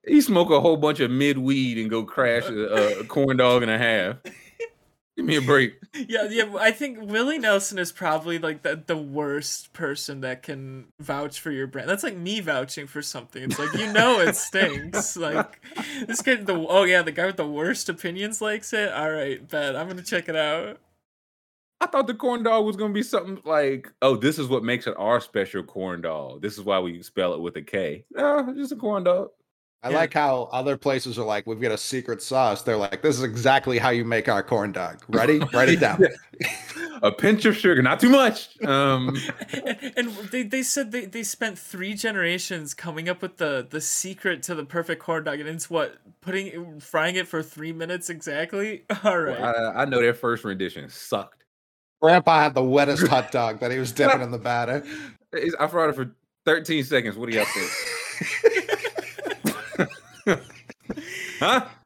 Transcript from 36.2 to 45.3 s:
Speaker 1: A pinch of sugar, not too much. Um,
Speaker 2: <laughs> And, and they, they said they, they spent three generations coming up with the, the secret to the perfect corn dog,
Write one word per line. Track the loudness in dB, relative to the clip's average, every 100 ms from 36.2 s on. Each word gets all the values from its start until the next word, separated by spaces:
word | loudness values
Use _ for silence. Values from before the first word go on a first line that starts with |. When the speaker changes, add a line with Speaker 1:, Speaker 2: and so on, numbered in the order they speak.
| _ -8 -8 -8 -14 -12 -12 0
Speaker 1:
A | 0
pinch | 2 2 4 4
of | 4
sugar, | 4 6
not | 4 6
too | 8
much. | 8 6 2 -12 _
Um, | 0 4 4 2 0 -4 -6 -10
Speaker 2:
<laughs> | -8
And, | -6 -6 -6 -6 -4
and | -4 -6 -6
they, | -6
they | -4 -4
said | -2 -2 -4
they, | -6 -8
they | -8
spent | -8 -6 -6 -6
three | -14 -10 -8
generations | -4 -4 0 0 -2 -4 -8 -8
coming | -10 -10 -6 -4
up | -4
with | -6 -4
the, | -2 -2 -4
the | -8
secret | -4 -4 -6 -4 -4 -4
to | -6
the | -8 -4
perfect | -6 -4 -6
corn | -4 -4
dog, | -4